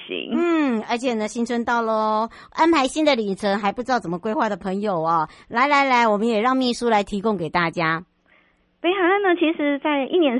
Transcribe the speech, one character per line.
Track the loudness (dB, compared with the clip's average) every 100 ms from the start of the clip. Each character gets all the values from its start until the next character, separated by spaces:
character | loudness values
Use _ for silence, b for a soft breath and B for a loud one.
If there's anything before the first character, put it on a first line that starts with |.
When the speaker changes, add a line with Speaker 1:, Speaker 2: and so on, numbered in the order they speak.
| -10
Speaker 1:
行。 | -10 -6 -2
Speaker 2:
嗯， | 0 0 0 -2 -4
而 | -4
且 | -2 -4
呢， | -4
新 | -4
春 | -4 -4 -2
到 | -2
咯， | 0 0 0 -2 -4 B B
安 | 2 4
排 | 4
新 | 2 2
的 | 2 2
旅 | 0
程 | -2 0 0
还 | 0
不 | -2
知 | -2
道 | -2
怎 | -2
么 | -6
规 | -4 -2
划 | -2
的 | -2
朋 | -6 -4
友 | -2 -2
哦， | 0 0 0 B B
来， | -2 2
来， | 2
来， | 4 4 4
我 | 2
们 | 2
也 | 0
让 | 2 2
秘 | 0
书 | 0 2
来 | 2
提 | 0 -2
供 | -2 -2
给 | -2
大 | 0 0
家。 | 0 -2 -2 -6 _ _ b b b b _
Speaker 1:
北 | -2
海 | 0
岸 | 2 2
呢， | 2 2
其 | 0
实 | 0 -2 -2
在 | -2 -2 0
一 | 2
年 | 2